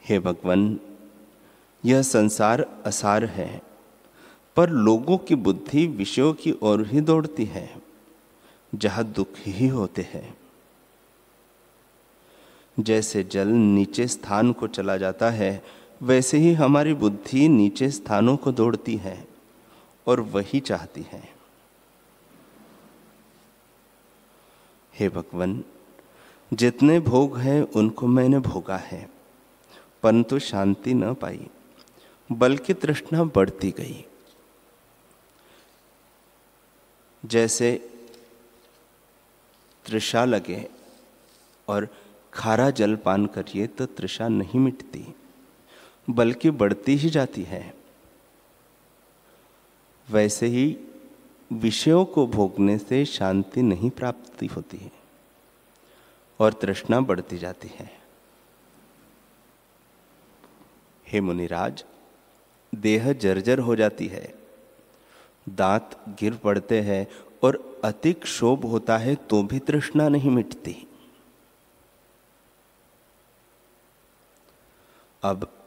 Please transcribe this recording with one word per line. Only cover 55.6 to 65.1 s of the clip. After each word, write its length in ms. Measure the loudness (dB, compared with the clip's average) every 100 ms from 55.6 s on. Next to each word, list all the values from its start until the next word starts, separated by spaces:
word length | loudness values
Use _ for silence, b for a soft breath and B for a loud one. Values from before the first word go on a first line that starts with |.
| _ _ b b b b b _
और 140 | 2
तृष्णा 460 | 2 -4 -4 0 0
बढ़ती 360 | 2 -2 -4 -10
जाती 300 | -10 -12 -18
है। 220 | -18 -20 -20 _ _ _ _ _ _ _ _ _ _ _ _ _ _ _ _ _ _ _ _ _ _ _ _ _ _ _ _ _ _ -6
हे 140 | -2
मुनिराज, 600 | -2 -4 -4 -4 -6 -8 -20 _ _ _ _ _ _ _ _
देह 380 | -4 0 0 0
जर्जर 460 | 0 0 0 0 0
हो 160 | 0 2
जाती 320 | 0 0 -10
है, 260 | -10 -16 -20 -20 -20 _ _ _ _ b